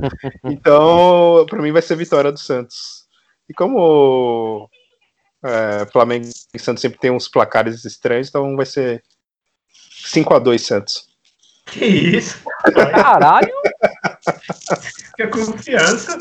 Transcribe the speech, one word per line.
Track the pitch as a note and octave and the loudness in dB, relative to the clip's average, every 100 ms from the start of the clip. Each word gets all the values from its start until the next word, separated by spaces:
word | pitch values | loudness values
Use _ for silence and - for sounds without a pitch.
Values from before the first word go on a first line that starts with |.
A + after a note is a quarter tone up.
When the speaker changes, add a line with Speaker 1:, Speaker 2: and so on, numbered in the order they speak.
| C3+ | -8
Speaker 1:
<laughs> | - C3+ - C3 | -8 -12 -12 -10
Speaker 2:
Então, | C#3+ E3 D3 D#3+ E3+ F3+ F3 E3+ E3+ D3+ | -2 4 4 6 6 6 6 6 4 2
pra | - | -2
mim | D3+ | -2
vai | D#3+ | 0
ser | D#3 D#3+ | 0 -4
vitória | E3+ D3+ C#3+ | 0 0 0
do | D3 | -4
Santos. | - B2+ A#2+ - - - _ _ _ _ - | -6 -8 -8 -16 -20 -20 _ _ _ _ -14
E | |
como, | - F#3 B3 E3+ D3 C#3 C3 B2 A#2 A2 G#2+ G2+ _ _ _ _ _ _ _ | -4 -2 2 4 4 4 2 0 -2 -6 -8 -12 _ _ _ _ _ _ _
é, | C3 A2+ G#2+ G#2 G#2 | -6 -4 -2 -4 -2
Flamengo | C3 A#2+ A#2+ A#2+ - - | 2 2 0 -8 -16 -20
e | A#2 | -10
Santos | - A#2 | -8 -4
sempre | B2 - | -6 -2
tem | B2+ | -2
uns | B2 - | -2 -2
placares | C3 A2 A2+ A2+ A#2 | -2 0 0 -2 -6
estranhos, | A2+ - B2 B2 C3+ | -14 -8 -4 -4 -4
então | C#3+ C#3 C3+ | -4 -4 -4
vai | C3+ | -4
ser | C#3+ B2+ A#2 - _ _ _ _ _ _ _ _ | -4 -4 -6 -12 _ _ _ _ _ _ _ _
cinco | - - D#3+ D3 | -20 -4 -2 2
a | D3 | 2
dois | A#2+ A#2 - | 2 0 -2
Santos. | G#2+ - - - _ _ _ _ _ - | -6 -6 -10 -14 _ _ _ _ _ -20
Speaker 3:
Que | - A#3 | -4 0
isso? | E3 F3 - - - - - - | 2 2 0 -2 -10 -14 -4 0
Speaker 1:
Caralho! | - C#3 - G3+ - D3 G#3 G4 - - - A3+ - - - E3+ - - E3 - F#3 - - - - | 2 2 2 4 4 6 4 2 -2 -6 -2 -4 -4 -10 -8 -8 -8 -10 -14 -8 -8 -8 -20 -14 -8
Speaker 3:
Que | G#3+ | -6
confiança. | A3+ A3 A3 - A3+ E3+ A#3 - - | -4 -6 -8 -4 0 0 0 -6 -12